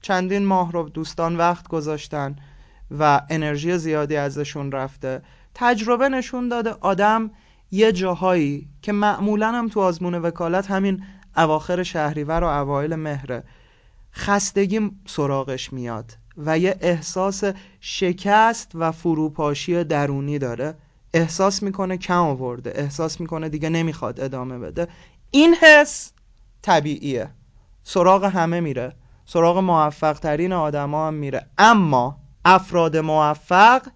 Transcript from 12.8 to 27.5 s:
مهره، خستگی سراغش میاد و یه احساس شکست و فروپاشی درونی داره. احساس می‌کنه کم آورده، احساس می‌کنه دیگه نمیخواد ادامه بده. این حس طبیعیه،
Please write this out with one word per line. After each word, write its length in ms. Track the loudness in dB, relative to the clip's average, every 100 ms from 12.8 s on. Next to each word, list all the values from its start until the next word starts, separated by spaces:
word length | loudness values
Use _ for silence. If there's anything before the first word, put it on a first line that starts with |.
| -2
مهره، 500 | -4 -6 -8 -8 -10 -12 -20 _ _ _ _ -20
خستگی 760 | -10 -2 -2 0 -2 0 0 -4 -6 -14
سراغش 680 | -4 -2 -2 -4 -8 -8
میاد 400 | -10 -8 -10 -12 -20 -20 -12
و 220 | -2 0
یه 180 | 0 0
احساس 640 | -2 -2 -4 -4 -4 -2 -4 -6 -14 _
شکست 920 | -12 -4 -2 -2 2 4 4 2 -8
و 180 | -4 -4
فروپاشی 920 | -2 -2 0 -2 -2 -2 -2 -2 -2
درونی 540 | 0 0 0 -2 -4 -4
داره. 360 | -4 -6 -8 -8 _ _ _
احساس 480 | -2 0 0 0 0
می‌کنه 340 | -6 -6 -6 -6
کم 260 | -2 0
آورده، 500 | 2 0 -6 -8 -8
احساس 460 | -6 -6 -4 -6 -6
می‌کنه 280 | -8 -8 -6
دیگه 200 | -6 -2
نمیخواد 520 | 0 -2 -4 -8 -6
ادامه 380 | -8 -6 -10 -10
بده. 300 | -10 -6 -8 -8 -20 _ _
این 240 | 4 6
حس 580 | 8 10 10 8 -2 -14 _ _ _ _ _
طبیعیه، 680 | 0 2 2 -6 -6 -6 -6 -12 _